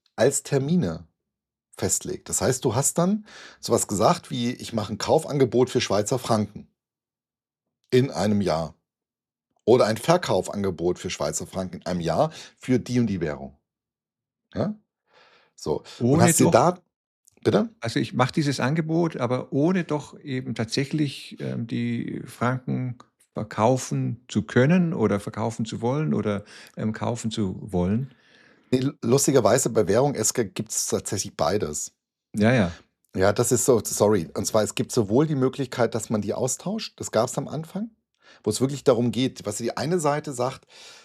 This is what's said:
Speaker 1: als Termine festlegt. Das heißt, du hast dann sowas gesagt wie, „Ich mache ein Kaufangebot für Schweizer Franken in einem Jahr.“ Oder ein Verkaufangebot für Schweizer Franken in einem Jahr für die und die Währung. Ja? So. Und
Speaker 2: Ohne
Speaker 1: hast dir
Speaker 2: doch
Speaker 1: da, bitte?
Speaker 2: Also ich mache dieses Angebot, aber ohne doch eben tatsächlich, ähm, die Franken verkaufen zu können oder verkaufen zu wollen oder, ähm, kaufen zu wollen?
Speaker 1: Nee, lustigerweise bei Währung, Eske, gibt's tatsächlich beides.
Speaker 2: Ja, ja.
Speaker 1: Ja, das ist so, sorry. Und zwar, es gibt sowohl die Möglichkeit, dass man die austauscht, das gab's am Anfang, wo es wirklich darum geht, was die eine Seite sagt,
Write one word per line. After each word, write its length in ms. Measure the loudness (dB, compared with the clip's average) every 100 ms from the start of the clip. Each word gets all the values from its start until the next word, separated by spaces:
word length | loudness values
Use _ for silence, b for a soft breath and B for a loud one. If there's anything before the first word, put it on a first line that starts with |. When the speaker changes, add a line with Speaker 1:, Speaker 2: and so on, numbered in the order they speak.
| _ 2
Speaker 1:
als 260 | 2 2
Termine 680 | -2 -2 2 2 0 -4 -14 _ _ _ _ _ _ -6
festlegt. 520 | -2 -2 -4 -10 -6
Das 120 | -2
heißt, 240 | 0 0 0
du 80 |
hast 240 | 0 0 0
dann 300 | 0 0 B B B B
sowas 280 | -2 0 0
gesagt 440 | 2 2 2 -4
wie, 200 | -4 -4
„Ich 220 | -4 -6
mache 200 | -6 -4
ein 40 | -6
Kaufangebot 720 | 2 2 2 0 2 4 2
für 120 | 2
Schweizer 360 | 2 0 0 -4
Franken 500 | 0 0 0 -8 -20 _ _ _ _ _ _ _ _ _ _ _ _
in 180 | 2 2
einem 320 | 0 0 2
Jahr.“ 320 | 2 0 -2 -10 _ _ _ _ _ _ _ _
Oder 220 | 4 6 6
ein 120 | 0
Verkaufangebot 1000 | 2 2 2 0 0 -4 -4 -2 -2 -2
für 140 | -6
Schweizer 340 | -4 -4 -4 -8
Franken 320 | -8 -8 -8
in 80 | -6
einem 160 | -4
Jahr 300 | -2 0 0 B B _
für 220 | 0 0
die 200 | 2 0
und 60 | 0
die 160 | 0
Währung. 340 | -4 -6 -12 -18 _ _ _ _ _ _ _ _ _ -4
Ja? 200 | -4 -4 _ _ _ b b b b -12
So. 280 | -6 -4 -6 -2
Und 80 | 2
Speaker 2:
Ohne 160 | 6
Speaker 1:
hast 160 | 6 6
dir 60 | 6
Speaker 2:
doch 60 |
Speaker 1:
da, 280 | 6 4 2 _ _ _ _ _ _
bitte? 260 | 2 2 0 -6
Speaker 2:
Also 200 | -6 -4
ich 140 | -4
mache 200 | 0 0
dieses 260 | 0 -2 -2
Angebot, 580 | -2 -2 0 0 0 -2
aber 360 | -2 -2 -2
ohne 300 | 0 2 2
doch 360 | 0 -4 -6 -16
eben 360 | -8 -8 -6 -6
tatsächlich, 840 | -4 -2 -2 -2 -2 -4 -16 -10
ähm, 280 | -8 -6 -4
die 540 | -4 -2 -4 -6 -8 -12
Franken 720 | -4 -2 -2 -4 -4 -4 -8 -18 _ _
verkaufen 920 | -10 -8 0 2 2 -2 -4 -4 -6 -4
zu 160 | -4
können 500 | 0 4 6 4 2
oder 260 | 0 0 0
verkaufen 460 | -4 -6 -6 -4 -6
zu 160 | -4
wollen 320 | -2 0 0
oder, 300 | 0 0 -2 B B B -6
ähm, 160 | -4
kaufen 400 | -2 -4 -4 -4
zu 260 | -4 -4 -4
wollen? 520 | -4 -2 0 0 -2 b b b b b b
Speaker 1:
Nee, 180 | 0 0 -2
lustigerweise 680 | 2 4 4 4 4 4 2
bei 180 | 0 2
Währung, 280 | 4 2 0
Eske, 300 | -2 -2 -4
gibt's 400 | -6 -6 -6 -4
tatsächlich 480 | -4 -4 -6 -6 -2
beides. 580 | 0 0 -2 -6 -10 _ _ _ _ 0
Speaker 2:
Ja, 180 | 2
ja. 180 | 4 2 -2 _ _ _ 2
Speaker 1:
Ja, 180 | 2
das 180 | 4 2
ist 140 | 2 4
so, 160 | 2
sorry. 460 | 2 2 4 4 0
Und 120 | -6 0
zwar, 180 | 0
es 120 | 0 -4
gibt 160 | -2
sowohl 360 | -2 2 2 2
die 80 | 0
Möglichkeit, 580 | 0 -2 -6 -2 -2
dass 160 | -2 -4
man 120 | -4
die 120 | -4
austauscht, 680 | -4 -4 -4 -6 -6 -8 -12
das 120 | -2
gab's 260 | 0 0 -4
am 100 | -8
Anfang, 440 | -10 -8 -8 -10 _ _ _ b b
wo 60 | -4
es 120 | 0
wirklich 240 | -2 2 2
darum 260 | 4 2
geht, 340 | 0 -2 -4 -8
was 120 | -6
die 180 | -6 -4
eine 240 | -2 0
Seite 320 | 0 -2 -6
sagt, 360 | -4 -4 -6 _ B B B